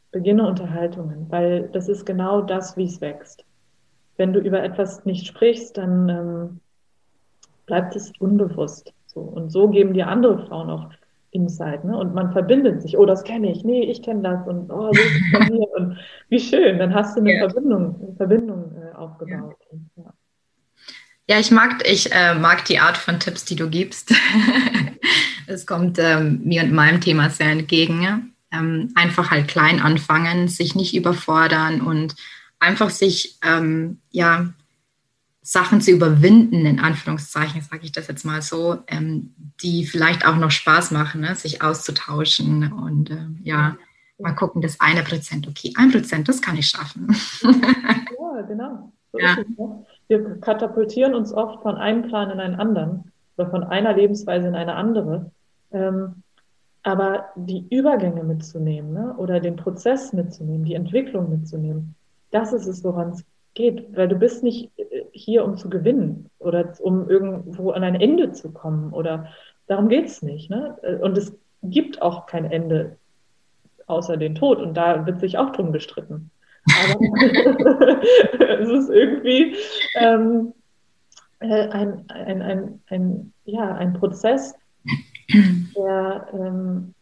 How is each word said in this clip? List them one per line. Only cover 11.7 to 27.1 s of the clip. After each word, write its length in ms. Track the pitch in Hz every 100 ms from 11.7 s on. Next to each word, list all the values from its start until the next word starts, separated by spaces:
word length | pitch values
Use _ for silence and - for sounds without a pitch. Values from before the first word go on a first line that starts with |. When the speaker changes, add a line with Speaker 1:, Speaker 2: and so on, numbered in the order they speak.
| 147
Speaker 1:
ne? 120 | 175 226
Und 160 | 185
man 160 | 185 180
verbindet 500 | 190 180 262 262 160
sich. 160 | - -
Oh, 80 | 196
das 180 | 190
kenne 260 | - 233 202
ich. 140 | 170
Nee, 200 | 220 247
ich 180 | 233 233
kenne 180 | - 214
das. 240 | 185 180 180
Und 240 | 175 -
oh, 220 | 185 220
so 80 | 208
ist 120 | 220
es 180 | - 180
bei 180 | 208 214
Speaker 2:
<laughs> 0 |
Speaker 1:
mir. 160 | 226 208
Und 260 | 185 180 - - - -
wie 120 | 240
schön. 380 | - - 311 180
Dann 140 | 180
hast 240 | 202 208 -
du 40 |
eine 140 | 208
Speaker 2:
Ja. 140 | - 196
Speaker 1:
Verbindung, 500 | 214 285 202 165 -
eine 120 | - -
Verbindung, 560 | 190 220 233 185 165 160
äh, 180 | 165
aufgebaut. 640 | - 160 160 160 175 156 151
Speaker 2:
Ja. 80 | _
Speaker 1:
Und, 200 | 160 160 -
ja. 160 | 165 _ _ _ _ _ _ _ - - - _ -
Speaker 2:
Ja, 80 | 214
ich 100 | 214
mag, 320 | 226 240 247 -
ich, 220 | 196 -
äh, 220 | 180 175
mag 320 | 165 165 175 -
die 140 | -
Art 180 | 165 170
von 200 | - 175
Tipps, 280 | 180 175 -
die 100 | 160
du 140 | 160
gibst. 420 | 160 190 - - -
<laughs> 60 | - 214 214 262 254 220 151 - - - - - -
Es 180 | 185 -
kommt, 320 | 170 175 175
ähm, 420 | 165 156 156 147
mir 180 | - 170
und 100 | 147
meinem 280 | 156 151 170
Thema 280 | 175